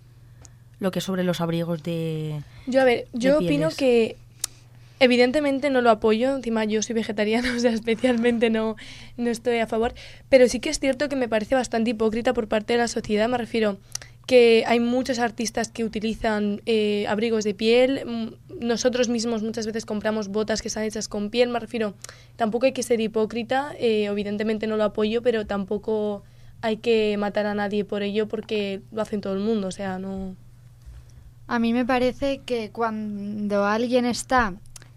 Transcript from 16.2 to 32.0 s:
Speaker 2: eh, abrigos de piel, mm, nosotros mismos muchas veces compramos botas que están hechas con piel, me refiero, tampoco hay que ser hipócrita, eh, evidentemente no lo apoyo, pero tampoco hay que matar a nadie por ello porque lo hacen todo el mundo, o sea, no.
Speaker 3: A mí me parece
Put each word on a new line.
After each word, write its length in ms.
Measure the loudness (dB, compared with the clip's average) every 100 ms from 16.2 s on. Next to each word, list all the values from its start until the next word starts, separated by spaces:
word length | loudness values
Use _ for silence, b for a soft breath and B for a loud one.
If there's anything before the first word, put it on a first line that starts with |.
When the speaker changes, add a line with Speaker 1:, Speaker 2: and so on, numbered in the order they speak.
| -2 0 -2 -2
Speaker 2:
eh, 400 | 0 0 2 0 -2
abrigos 360 | -2 0 0
de 100 | -2
piel, 480 | 0 4 6 4 2
mm, 600 | -4 -6 -8 -10 -16 -6
nosotros 440 | -2 0 2 2 0
mismos 340 | 0 -2 -2
muchas 220 | -4 -6
veces 200 | -6 -8
compramos 440 | -6 -4 -2 -4 -4
botas 320 | -4 -2 -4
que 80 | -4
están 140 | -6
hechas 240 | -6 -6 -6
con 220 | -6 -2
piel, 200 | 0 0
me 100 | -2
refiero, 340 | -4 -4 -4 -6 B B B
tampoco 300 | -4 -2 2
hay 60 | 0
que 120 | 0
ser 160 | 0 0
hipócrita, 720 | 2 0 -2 -4 -2 -2 -2 -2
eh, 260 | 0 0
evidentemente 600 | 0 -2 -4 -4 -2 -2 -2
no 100 | 0
lo 80 |
apoyo, 360 | 0 0 0 0
pero 240 | 0 0
tampoco 800 | -2 -4 -4 -6 -4 -2 -4 -6 b b b -8
hay 160 | -4 -2
que 380 | 0 2 2 0
matar 280 | -2 -2
a 80 | -2
nadie 300 | -2 -2 -2
por 180 | -2 -4
ello 280 | -2 -2 -4
porque 520 | -6 -4 -4 -4 -6 -8
lo 100 | -8
hacen 180 | -6 -6
todo 140 | -4
el 60 | -2
mundo, 280 | 0 -2 -2
o 40 |
sea, 280 | -6 -6 -6
no. 360 | -8 -8 -10 -12 -20 -20 -20 -20 b b b b b b
Speaker 3:
A 140 | -6 -2
mí 140 | 0
me 100 | 0
parece 560 | 2 2